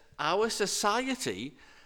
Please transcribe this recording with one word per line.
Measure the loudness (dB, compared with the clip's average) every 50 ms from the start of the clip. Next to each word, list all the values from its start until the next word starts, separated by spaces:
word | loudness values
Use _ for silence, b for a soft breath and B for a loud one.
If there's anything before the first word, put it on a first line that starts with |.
| -20 -14 -6
our | -2 0 2 2 2 2 2
society | 0 0 0 0 0 0 2 2 2 2 0 -2 -2 -4 -4 -4 -4 -4 -6 -10 -12 B B B B B B